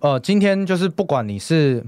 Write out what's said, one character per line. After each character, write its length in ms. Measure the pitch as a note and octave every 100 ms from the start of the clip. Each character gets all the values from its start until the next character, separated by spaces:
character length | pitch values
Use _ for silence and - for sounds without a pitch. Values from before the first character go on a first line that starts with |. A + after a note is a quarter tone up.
呃， 180 | C#3+ C3+
今 220 | - G#3
天 260 | G3+ G3 F#3+
就 100 | F#3
是 120 | F#3
不 160 | -
管 220 | F#3 C#3 G#2+
你 100 | G2+
是 420 | - D#3+ C#3+ A#2+